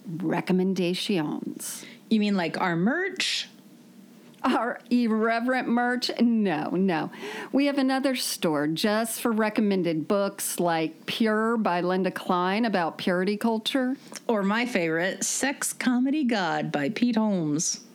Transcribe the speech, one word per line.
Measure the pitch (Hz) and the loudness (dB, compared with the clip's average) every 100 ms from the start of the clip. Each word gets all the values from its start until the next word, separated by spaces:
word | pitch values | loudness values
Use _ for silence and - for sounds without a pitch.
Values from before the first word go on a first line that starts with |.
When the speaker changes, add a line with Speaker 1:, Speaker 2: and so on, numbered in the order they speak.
| - | -10
Speaker 1:
recommendations. | 165 160 156 - 185 185 190 175 185 - 190 151 156 - - - - - - - | -4 -2 -2 2 2 2 2 0 0 0 0 0 -4 -8 -10 -10 -12 -14 -20 -2
Speaker 2:
You | 220 | 0
mean, | 208 196 | 2 0
like, | 165 170 | 0 -2
our | 185 165 | 0 2
merch? | 190 311 381 - - - - - - - - - - - - - | 2 0 -2 -4 -4 -4 -6 -14 -20 -20 -20 -20 -20 -20 -20 -6
Speaker 1:
Our | 269 262 240 - - | -2 0 0 -4 0
irreverent | 247 233 220 226 233 240 254 - | 2 2 2 2 2 0 0 0
merch? | 240 240 247 - - | 0 2 0 -2 2
No, | 240 226 202 151 - | 2 4 2 0 0
no. | 175 196 160 151 - - - - | 0 2 0 -2 -8 -10 -10 -2
We | 262 285 | 0 2
have | 277 | 2
another | 262 269 269 | 0 2 0
store | 254 - - 175 151 147 | 0 -4 -2 0 0 0
just | 160 220 208 226 - | 0 2 2 0 -2
for | 247 | 0
recommended | 220 214 214 208 196 170 160 147 | 2 2 2 2 2 2 0 2
books | 202 202 202 - - | 2 2 -2 -6 0
like | 175 165 160 - - | 0 2 0 -4 -10
Pure | - 220 214 220 233 | 0 2 2 2 2
by | 202 175 | 2 0
Linda | 175 185 180 | 2 2 0
Klein | 180 - 180 180 202 | -2 -2 0 2 2
about | 233 196 160 - | 2 0 0 -2
purity | - 180 185 208 | -2 0 0 0
culture. | 226 220 220 269 254 277 - - - | 0 -2 -2 -2 -2 -4 -8 -12 -2
Speaker 2:
Or | 220 | 0
my | 196 214 | 0 0
favorite, | 240 202 165 160 180 - | 0 0 0 0 -2 -2
Sex | - - 277 277 - | -4 -2 -2 -2 -6
Comedy | - - 247 262 302 | -2 0 2 2 2
God | 247 226 175 151 156 | 0 0 0 -2 -2
by | 151 143 | -2 -2
Pete | - 240 220 | 0 0 2
Holmes. | 214 190 156 147 - - - | 2 2 0 0 -2 -4 -10